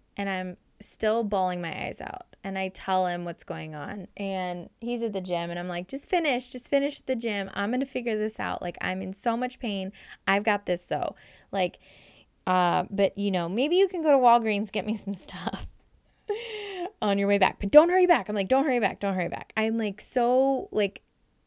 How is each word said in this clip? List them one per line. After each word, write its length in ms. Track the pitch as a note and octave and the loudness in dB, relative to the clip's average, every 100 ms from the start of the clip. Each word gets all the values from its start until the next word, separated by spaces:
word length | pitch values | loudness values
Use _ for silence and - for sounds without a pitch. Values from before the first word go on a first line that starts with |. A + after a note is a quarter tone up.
| _ - | _ -6
and 120 | G3 | -4
I'm 280 | F#3+ F#3 - _ - | -4 -6 -10 _ -12
still 420 | - - G#3+ A3+ | -10 -2 0 2
bawling 380 | G#3 G3 F#3 F3+ | 0 0 0 -2
my 100 | E3 - - | -4 -6 -6
eyes 160 | - | -8
out. 260 | - - - - | -10 -12 -14 -12
And 140 | G3 F#3+ | -8 -4
I 120 | F#3+ | -6
tell 380 | - - F#3 F3+ | -6 0 2 2
him 180 | F3 F3 | -2 -6
what's 180 | E3 | -8
going 320 | - D#3+ D#3 D3+ | -10 -8 -8 -8
on. 320 | C#3+ G#3 F3 - | -8 -10 -12 -8
And 540 | G3 F#3+ F3+ F3 - _ | -6 -4 -4 -6 -10 _
he's 240 | A#3 A#3+ | -6 -4
at 80 | A3+ | -2
the 100 | G3+ | -4
gym, 280 | F3+ E3+ E3+ | -2 -2 -2
and 100 | F3 | -4
I'm 80 | F3+ | -4
like, 200 | F3 F3+ | -6 -6
"Just 180 | C#4 - | -10 0
finish. 420 | F4 D#4+ B3+ - | 0 2 0 -4
Just 200 | B3+ - | -10 0
finish 320 | C#4 C#4+ C#4 | 2 2 -2
the 140 | - A#3+ | -4 -4
gym. 340 | A#3 G3+ G3 | -2 -4 -4
I'm 180 | - G#3 | -4 -2
gonna 140 | B3+ C4+ | -2 -2
figure 320 | B3+ A#3+ G#3+ | -4 -2 -2
this 220 | G#3+ - | -2 -4
out. 220 | F#3 - | -6 -4
Like, 160 | F3 - | -6 -6
I'm 220 | F#3 F#3+ | -6 -4
in 120 | F#3+ | -6
so 220 | F#3+ A#3+ A#3 | -4 -2 -2
much 240 | B3 - | -2 -4
pain. 320 | A3 G3 F#3+ - - - - | -6 -4 -6 -10 -18 -6 0
I've 160 | G3+ | 2
got 220 | G#3+ G#3 - | 2 0 0
this, 180 | F3 | -4
though. 320 | - D3 - - - - _ | -2 -2 -2 -6 -16 -20 _
Like, 280 | G3 F3+ - - - - - _ _ - | -2 -2 -4 -20 -20 -20 -20 _ _ 0
uh, 400 | F#3 F3 E3 - | 2 4 2 0
but, 280 | G3+ F#3+ - | 2 2 2
you 140 | G3+ | 0
know, 180 | F#3 E3+ | 0 0
maybe 260 | G#3 D4 F4+ | 0 2 4
you 140 | F#4+ | 2
can 120 | F4 | 2
go 100 | D#4 | 4
to 60 | C4+ | 6
Walgreens, 540 | B3 A#3+ A3 G3+ G#3 | 8 6 4 0 -2
get 140 | G3+ G#3 | -4 -4
me 100 | A3 | -4
some 200 | G3 G3 | -6 -8
<laughs> 120 | - | -8
stuff 400 | F3 F3 - - - _ _ _ _ - G#4+ A#4 G#4+ G4+ F#4+ F4 - | -8 -8 -6 -8 -14 _ _ _ _ -8 -6 -6 -10 -8 -8 -8 -4
on 160 | G#3 G3+ | -2 0
your 100 | G3+ | 2
way 100 | G3+ | 4
back. 220 | F#3+ - | 2 0
But 120 | G3 | 6
don't 180 | D4 F4 | 6 8
hurry 180 | F#4 F4+ | 6 6
back." 220 | C4 G3 | 4 2
I'm 60 | G#3 | -2
like, 120 | F#3+ | 2
"Don't 160 | C4 | 2
hurry 160 | D4+ B3 | 4 2
back. 200 | G#3+ - | 0 0
Don't 140 | G3+ F#3 | -2 0
hurry 140 | E3+ | -2
back." 220 | - - A3 | -6 -6 0
I'm, 200 | A3 A3+ | 0 0
like, 220 | G#3+ G3+ | -2 -4
so, 720 | - B3+ A#3+ B3+ C4+ C4+ - | -2 2 4 6 4 2 -2
like, 300 | G#3+ G3+ - _ _ _ _ | 0 0 -2 _ _ _ _